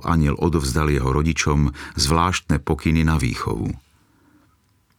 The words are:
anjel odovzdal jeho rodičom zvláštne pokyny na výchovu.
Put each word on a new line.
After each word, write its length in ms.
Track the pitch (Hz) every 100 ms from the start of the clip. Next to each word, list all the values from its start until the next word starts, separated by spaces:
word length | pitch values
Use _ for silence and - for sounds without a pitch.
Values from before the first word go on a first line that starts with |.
| -
anjel 320 | 82 73 -
odovzdal 480 | 85 80 69 67 78
jeho 240 | 71 65
rodičom 600 | 67 78 80 - 73 71 69 - -
zvláštne 640 | 69 82 87 90 - 76
pokyny 400 | - 78 85 80
na 160 | 80 78
výchovu. 560 | 65 - - 53 - - _ _ _ _ _ _ _ _ _ _ _